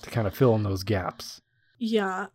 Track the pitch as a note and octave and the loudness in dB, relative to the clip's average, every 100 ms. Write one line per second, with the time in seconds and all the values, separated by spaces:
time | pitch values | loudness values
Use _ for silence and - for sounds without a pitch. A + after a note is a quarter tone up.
0 | - A#2 G2+ - C3 A2 G2+ F#2+ F#2+ G2 | -6 -2 -2 4 4 4 2 -2 0 -2
1 | D#2+ - - - _ _ _ _ A3+ A3 | -2 -8 -14 -18 _ _ _ _ -2 0
2 | G3 F#3 G3 | 0 -4 -4